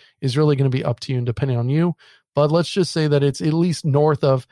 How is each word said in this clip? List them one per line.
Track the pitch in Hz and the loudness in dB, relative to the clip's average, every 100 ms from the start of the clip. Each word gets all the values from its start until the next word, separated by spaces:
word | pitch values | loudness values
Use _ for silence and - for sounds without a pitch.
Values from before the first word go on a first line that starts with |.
| _ _ | _ _
is | 135 123 | -4 0
really | 151 143 | 2 2
gonna | 139 | 0
be | 127 | 0
up | 147 120 | -2 -6
to | - | -4
you | 127 | -4
and | 123 | -4
depending | 120 139 123 | -4 -2 -2
on | 120 | 0
you. | 147 175 160 _ _ _ - | 0 0 -4 _ _ _ 0
But | 147 | 2
let's | 165 165 | 2 0
just | - 165 | -2 -2
say | 165 151 | -2 0
that | 143 | 2
it's | 139 131 | 0 0
at | 160 | -2
least | 156 180 156 156 | 0 0 -2 0
north | 139 151 147 143 | 2 2 2 2
of | 131 - | 0 -2